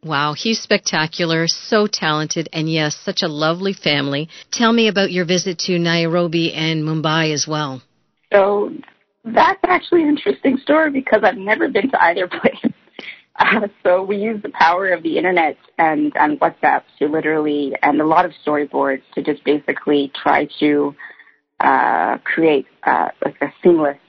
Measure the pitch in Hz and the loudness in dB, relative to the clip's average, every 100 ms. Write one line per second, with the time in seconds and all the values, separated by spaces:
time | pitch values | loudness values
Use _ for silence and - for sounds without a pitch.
0 | 156 147 147 147 - 220 - 208 - 160 | -2 -2 -2 -2 -4 -4 0 -2 0 -2
1 | 156 - 170 160 165 - - 220 208 - | -2 -2 -2 0 0 -4 0 0 2 0
2 | 165 151 156 - 156 160 160 160 151 - | 0 0 -2 -4 -6 -4 -2 0 -2 -4
3 | - 190 175 147 156 170 196 196 - 147 | -6 -4 -4 0 0 0 -4 -2 0 0
4 | 139 139 160 - - - 233 233 220 202 | 0 -4 -6 -12 -12 0 2 4 2 2
5 | 196 180 170 180 190 170 - 175 170 170 | 0 0 0 0 -2 -6 -2 0 2 0
6 | 165 175 175 165 165 - 160 160 156 160 | 0 0 0 0 -2 -2 -2 -2 -2 -2
7 | 156 156 160 147 143 151 147 131 _ _ | 0 0 0 -2 -4 -4 -6 -10 _ _
8 | _ _ _ 202 196 202 - - - _ | _ _ _ 2 4 0 -4 -8 -18 _
9 | _ _ 226 226 330 392 370 359 - 349 | _ _ -2 2 2 2 0 0 2 2
10 | 302 294 - - 277 262 - 302 311 277 | 2 0 -2 -2 0 -2 2 2 2 -2
11 | 262 214 208 185 196 220 330 202 262 - | 0 2 2 -2 -2 -2 0 0 0 2
12 | 170 170 180 - - - - - _ - | 2 2 -4 -2 -2 -2 -6 -8 _ -20
13 | - - _ - - 226 208 _ 190 180 | -20 -20 _ 0 2 2 -2 _ 2 2
14 | 190 202 214 220 - - 165 175 190 175 | 0 -4 -4 -6 -8 2 2 2 0 -2
15 | 165 160 170 180 156 - _ - 165 151 | 0 0 0 2 0 -2 _ 0 0 2
16 | 147 - 151 147 165 - 147 139 - _ | -2 0 0 2 0 2 0 0 -2 _
17 | 147 156 151 156 151 147 139 131 - 147 | -2 0 -2 -2 0 -2 -4 0 0 2
18 | 156 160 175 147 - 151 147 139 139 135 | 2 2 2 -2 -2 -2 -2 -2 -2 -2
19 | _ - 139 143 - 147 - 135 - 147 | _ -8 -4 -4 0 0 0 -6 0 0
20 | 139 - - 143 147 - 151 147 143 147 | 0 -4 0 2 0 0 2 2 0 -6
21 | - - - _ _ _ 135 131 123 - | -20 -20 -20 _ _ _ 2 2 2 0
22 | 85 - - - 165 147 - _ - 131 | 0 -2 -4 0 2 2 -2 _ -2 0
23 | - - - - 143 - 180 170 147 139 | -2 -4 -6 -4 -8 0 2 2 0 -4